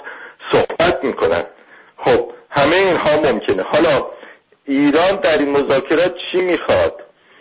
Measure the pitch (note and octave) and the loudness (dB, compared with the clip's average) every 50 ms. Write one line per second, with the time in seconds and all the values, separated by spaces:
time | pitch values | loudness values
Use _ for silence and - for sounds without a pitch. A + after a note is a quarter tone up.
0 | - - - - - - - - - - - - - - - - - - - - | -10 -16 -18 -18 -20 -20 -20 -16 -6 0 0 0 0 0 0 0 0 0 0 0
1 | - B2 - - G#2 E2+ E2+ E2+ D#2+ - - - - - - - - - _ - | -2 -4 -4 -2 0 0 0 -2 -4 -8 -14 -20 -20 -20 -20 -20 -20 -20 _ -4
2 | - C#3+ B2 - - - - - - - - D3 C#3 D3 F3 F#3+ G3 F#3 D#3+ - | 0 2 2 2 0 -4 -10 -18 -16 -6 -2 0 2 2 2 2 2 2 0 0
3 | - D3+ D3+ D3+ D#3 C#3 A2+ G#2+ - - G2+ F#2+ F#2 - - D3+ E3 D#3+ C#3+ A#2+ | 0 0 2 2 2 0 0 -2 -2 -2 -2 -2 -2 -2 0 2 2 2 2 0
4 | A2+ - - - - - - _ _ _ _ _ - C#3+ C3+ C#3 C#3+ D3 C#3 D#3+ | -2 -4 -12 -16 -20 -20 -20 _ _ _ _ _ -6 -4 0 2 2 4 4 4
5 | F3 F#3+ G3 - - E3+ D#3 D3 D3 C#3+ C#3+ C#3+ C3+ A#2+ C#3 C3+ - - E3 D3+ | 2 2 0 0 0 0 2 2 0 0 0 0 0 2 0 0 0 0 0 2
6 | F3+ F3+ F3+ - - - - F3+ F#3 F3+ E3+ - - - A2+ F#2 E2+ D#2+ - - | 2 0 -2 -6 -10 -4 -2 -2 0 0 -2 -2 0 0 2 2 2 0 -2 -6
7 | - - _ _ _ _ _ - | -18 -20 _ _ _ _ _ -20